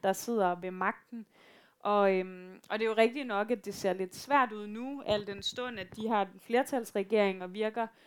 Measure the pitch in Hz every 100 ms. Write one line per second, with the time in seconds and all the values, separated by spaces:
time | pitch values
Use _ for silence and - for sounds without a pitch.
0 | 190 190 - 226 180 175 185 185 190 -
1 | _ 233 214 _ - - _ _ - 208
2 | 196 190 185 185 185 190 - 214 226 214
3 | 226 269 254 202 220 226 202 196 190 185
4 | 190 - - 285 247 214 208 214 254 277
5 | - 208 202 202 - - 247 220 185 -
6 | 220 214 190 185 - 233 262 262 226 208
7 | 196 220 196 190 180 196 214 220 226 -